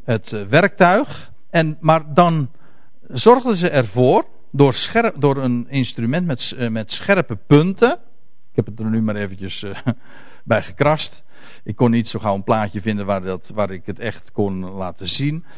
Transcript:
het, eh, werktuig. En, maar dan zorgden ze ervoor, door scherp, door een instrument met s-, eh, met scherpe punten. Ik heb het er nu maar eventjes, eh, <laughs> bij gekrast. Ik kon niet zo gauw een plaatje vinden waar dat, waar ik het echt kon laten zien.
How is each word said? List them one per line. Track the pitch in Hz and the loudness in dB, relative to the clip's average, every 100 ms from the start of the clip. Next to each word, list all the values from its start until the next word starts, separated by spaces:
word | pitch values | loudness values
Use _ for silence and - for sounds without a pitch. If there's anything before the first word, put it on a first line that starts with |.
het, | - 110 - | -2 -2 -2
eh, | 107 | -6
werktuig. | 98 143 196 - 175 202 294 - - - - | 2 4 4 4 6 6 2 -6 -12 -12 -2
En, | 175 160 151 | 0 0 0
maar | 156 160 151 | 4 4 4
dan | 147 175 160 131 - - - - - - | 4 4 4 -2 -6 -12 -12 -14 -14 -8
zorgden | 127 220 254 240 | 4 8 8 6
ze | 185 175 | 0 2
ervoor, | 143 113 117 127 202 - - - | 2 2 4 4 4 2 -8 -8
door | 143 139 | 4 4
scherp, | 123 - 226 233 143 | 4 0 0 0 2
door | 143 135 | 0 2
een | 131 120 117 | 0 -2 -2
instrument | 139 123 - 117 160 175 | -2 -2 -2 -2 0 -2
met | 127 | -4
s-, | - | -6
eh, | - 120 | -4 -4
met | 113 104 | -2 -4
scherpe | - - 196 - 110 | -6 0 0 2 -4
punten. | - 147 175 190 233 349 - - - - - | 6 6 6 2 2 2 -6 -14 -14 -12 -6
Ik | - | -4
heb | 107 | -4
het | 107 | -4
er | 110 | -2
nu | 113 | 0
maar | 110 104 | 0 -2
eventjes, | 101 98 95 - | -4 -6 -10 -10
eh, | 101 92 - 110 - | -10 -6 -6 -6 -8
<laughs> | - - - | -12 -12 -12
bij | - 110 | 0 0
gekrast. | - 90 143 156 - - - - - - | 0 0 2 2 -2 -8 -12 -12 -12 -12
Ik | - 107 | -8 2
kon | 120 | 4
niet | 117 110 | 4 0
zo | 107 | -4
gauw | 107 | -2
een | 98 | -2
plaatje | 95 113 101 101 | 0 0 0 -2
vinden | 104 104 98 | -4 -2 -2
waar | 98 | -2
dat, | 92 92 - | -2 -6 -8
waar | 104 98 | -4 -4
ik | 92 - | -4 -8
het | 92 | -6
echt | 104 - - | -8 -8 -12
kon | - 101 92 92 | -4 -2 -2 -8
laten | 98 92 85 92 | -8 -8 -8 -8
zien. | - 143 156 - | -4 -2 -4 -8